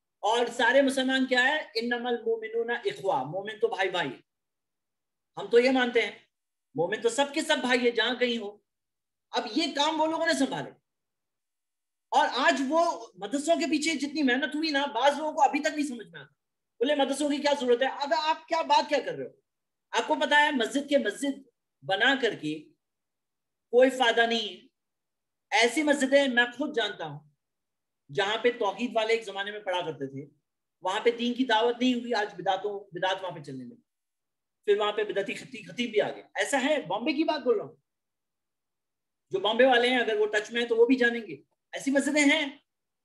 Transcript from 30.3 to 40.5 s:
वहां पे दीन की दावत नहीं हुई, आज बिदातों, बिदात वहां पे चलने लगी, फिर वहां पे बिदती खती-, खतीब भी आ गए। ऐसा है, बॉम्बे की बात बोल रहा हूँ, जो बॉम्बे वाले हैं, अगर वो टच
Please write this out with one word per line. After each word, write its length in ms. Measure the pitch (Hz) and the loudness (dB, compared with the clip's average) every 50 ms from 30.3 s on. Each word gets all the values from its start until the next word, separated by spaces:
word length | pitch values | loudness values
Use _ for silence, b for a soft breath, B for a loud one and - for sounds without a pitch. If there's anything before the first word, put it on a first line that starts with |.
| _ _ _ _ _ _ _ _ _ _ - | _ _ _ _ _ _ _ _ _ _ -6
वहां 160 | 185 190 214 | -4 -4 0
पे 100 | 214 233 | 2 2
दीन 240 | 233 233 233 240 240 | 2 2 0 -2 -2
की 100 | 233 262 | -2 0
दावत 340 | 254 220 220 233 240 240 226 247 | 2 2 2 2 2 0 0 0
नहीं 180 | 254 247 240 | 0 0 0
हुई, 120 | 240 233 240 | -2 -2 -2
आज 220 | 208 208 208 175 | -2 -2 -4 -6
बिदातों, 560 | 175 175 196 190 190 - 208 202 196 - - - | -6 -4 -2 -2 -2 -2 -6 -8 -8 -10 -12 -8
बिदात 280 | - 185 190 196 - 190 | -4 -2 -2 -2 -2 -6
वहां 120 | 180 156 | -8 -10
पे 60 | 165 | -12
चलने 240 | 143 143 135 131 127 | -14 -14 -14 -14 -14
लगी, 180 | 120 - - _ _ _ _ _ _ _ _ _ _ _ _ _ _ _ _ _ | -16 -18 -20 _ _ _ _ _ _ _ _ _ _ _ _ _ _ _ _ _
फिर 120 | 214 202 208 | 2 2 2
वहां 140 | 208 208 208 | 2 0 -2
पे 120 | 220 214 | -2 -4
बिदती 300 | 208 175 196 196 - 208 | -4 -2 -4 -4 -4 -6
खती-, 320 | - - - 226 214 185 175 | -10 -12 -14 -16 -16 -16 -10
खतीब 220 | 175 - 240 226 | -6 -6 -6 -2
भी 80 | 208 202 | 0 0
आ 120 | 165 123 | 0 0
गए। 140 | 104 - - _ - | -2 -8 -14 _ -6
ऐसा 220 | 180 208 208 277 269 | -4 -2 0 0 0
है, 280 | 247 294 311 277 - | 2 2 0 0 -2
बॉम्बे 260 | 165 190 220 240 311 294 | -2 -4 -4 -2 -2 0
की 120 | 285 320 | 0 0
बात 160 | 320 311 294 | 0 -2 0
बोल 160 | 233 247 233 | 0 0 0
रहा 100 | 202 - | 0 -2
हूँ, 160 | 135 - _ _ _ _ _ _ _ _ _ _ _ _ _ _ _ _ _ _ _ _ _ _ _ _ _ _ _ _ _ _ _ - | -6 -14 _ _ _ _ _ _ _ _ _ _ _ _ _ _ _ _ _ _ _ _ _ _ _ _ _ _ _ _ _ _ _ -6
जो 80 | 190 | -2
बॉम्बे 260 | 185 208 226 226 254 | -2 0 4 6 6
वाले 220 | 269 254 233 240 247 | 6 6 6 4 4
हैं, 120 | 254 247 | 2 2
अगर 180 | 226 220 220 208 | 0 0 0 0
वो 80 | 214 | 0
टच 240 | 208 214 214 214 220 | 0 0 -2 -4 -4